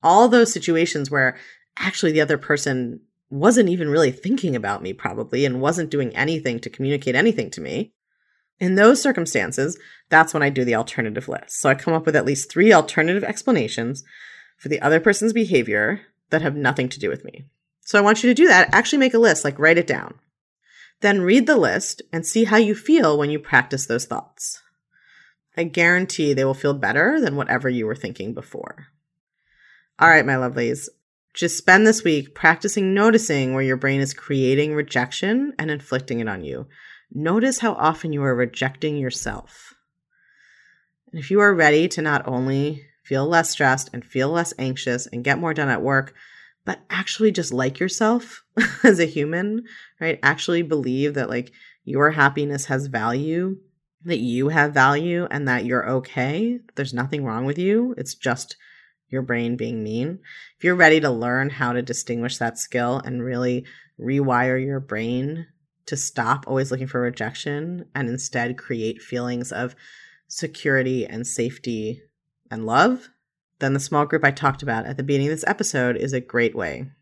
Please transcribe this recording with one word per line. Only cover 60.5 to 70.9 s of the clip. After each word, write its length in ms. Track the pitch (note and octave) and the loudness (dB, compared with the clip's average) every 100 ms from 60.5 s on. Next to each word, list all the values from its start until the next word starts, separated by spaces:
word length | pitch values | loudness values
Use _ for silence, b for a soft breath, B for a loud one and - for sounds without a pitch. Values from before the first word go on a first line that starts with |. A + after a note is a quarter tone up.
| B | B
If 60 | |
you're 100 | F3 | -2
ready 260 | F3+ D#3+ D#3 | 4 6 6
to 100 | D3 | 2
learn 380 | A#2+ A#2+ B2+ C3+ | -2 -2 -2 -4
how 240 | C3+ B2 | -4 -4
to 80 | B2 | -4
distinguish 560 | B2+ A#2 - A#2 A#2+ - | -6 -8 -6 -6 -6 -4
that 220 | A#2 - | -6 -6
skill 400 | - B2 A#2+ C3 | -8 -4 -2 -4
and 220 | C3+ B2 | -6 -8
really 400 | A#2+ B2 B2+ B2 B2+ B B _ | -6 -2 -2 -2 -6 B B _
rewire 640 | A2+ C#3 C#3 B2 B2+ C3 | -4 -2 0 0 0 -2
your 180 | C3 C#3 | -4 -6
brain 640 | C3+ G#2+ A2+ B2 C#3 E3 E3 _ _ _ - | -8 -8 -4 -4 -6 -8 -14 _ _ _ -12
to 100 | C#3+ | -8
stop 480 | - - A2+ C3+ - | -8 -6 -2 -2 -2
always 240 | C3 C3+ | -4 -4
looking 160 | B2+ C3 | -6 -6
for 140 | B2+ | -4
rejection 840 | B2 B2 A2 - D3 D3 D#3+ F3 - | -4 -4 -8 -8 -8 -8 -8 -12 -12
and 160 | C#3 B2 | -8 -6
instead 480 | B2 - B2+ A#2 B2+ | -6 -6 -6 -6 -8
create 420 | - A#2+ A2 A2+ | -8 -6 -6 -8
feelings 500 | - B2 B2 A#2+ B2 | -10 -8 -6 -6 -8
of 220 | - B2 - b b b b b | -8 -10 -10 b b b b b
security 800 | - E3 - - C3+ C3 | -12 -10 -6 -2 0 0